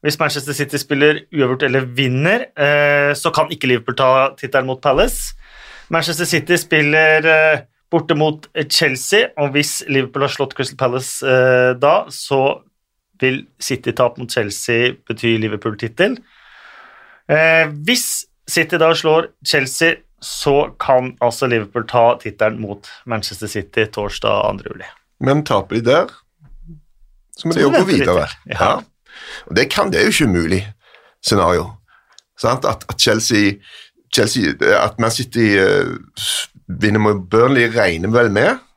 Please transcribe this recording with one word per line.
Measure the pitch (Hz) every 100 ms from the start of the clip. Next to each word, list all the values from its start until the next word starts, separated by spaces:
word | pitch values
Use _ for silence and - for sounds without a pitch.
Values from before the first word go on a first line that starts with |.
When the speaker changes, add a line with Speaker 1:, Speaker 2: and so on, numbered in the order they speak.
Speaker 1:
Hvis | 151 -
Manchester | 151 147 135
City | 131 143 147
spiller | - 143 147 151 -
uavgjort | 156 127 131
eller | 139 127
vinner, | 131 123 135 127 156 220 262
eh, | - 143 147 147 147 143
så | 143 170
kan | 151 160
ikke | 170 135
Liverpool | 123 113
ta | 123 135 131 135
titelen | - 135 139 131
mot | 131
Palace. | 147 139 226 - - - - - - - -
Manchester | 165 165 156 170
City | 170 135 175
spiller, | - 160 147 151 156 156 160
eh, | 160 156 151 - _
borte | _ 170 160 151
mot | 156 156 - -
Chelsea, | 147 - 156 127 - 202 247
og | - 143
hvis | 139 147 -
Liverpool | - 135 123 139
har | 139
slått | - 139 -
Crystal | 127 131
Palace, | 131 127 131 -
eh, | 135 127 127 127 127
da, | 123 143 180 -
så | - - 135 135 - _ _ _ _ _ _
vil | 131 131 - _
City-tap | - 127 - - 123 120
mot | 127
Chelsea | - 104 101 - 117 123 127
bety | _ 110 117 113
Liverpool-tittel. | 110 104 113 107 117 - 190 262 - _ - - - - - - - - _
Eh, | 151 160 160 156 147
hvis | 156 247 - - - _ -
City | - 160 175
da | 160
slår | 160 160 156 170 _
Chelsea, | - 156 135 - 165 - _ _
så | - - - 143 147 -
kan | - 131 127 127
altså | 120 - 131
Liverpool | 120 101 120 113
ta | 123 117 120
titelen | 110 - 107 117
mot | 107 101 - - -
Manchester | 113 98 - 107
City | 107 95 - 107
torsdag | - 104 - 110 104 104
andre | 101 -
juli. | - - - _ _
Speaker 2:
Men | 123 143
taper | 147 107 92 117
de | 117
der, | 143 - - _ _ 147 - 165 160 _ _ _ _ _ -
så | 165
må |
Speaker 1:
Så | 165
Speaker 2:
de |
jo | 143
Speaker 1:
må | 320
Speaker 2:
gå | 190
Speaker 1:
de |
vente |
litt | 180 127
Speaker 2:
videre. | 90 73
Speaker 1:
til. | - -
Ja. | -
Speaker 2:
Ja. | 92 - - _ _ - - - -
Og | -
det | 147
kan, | - 196
det | -
er | 117
jo |
ikke | - 143
umulig | 87 80 95 104 - _ - _ _
scenario. | - 104 87 87 85 - _ _ _ _ _ _
Sant? | 113 127
At, | 143 113 -
at | -
Chelsea, | - 110 107 107 101 101 - - - _ _
Chelsea, | - 123 135 90 60 57
at | 101 107 -
Man | 113
City, | 113 120 123 110 98
eh, | 95 95 92 - - - - - - - _
vinner | 180 104 107
mot | 107 101 90
Burnley, | 107 123 135 120
regner | 113 98 82 98
vi | 117
vel | 120
med. | 101 147 262 _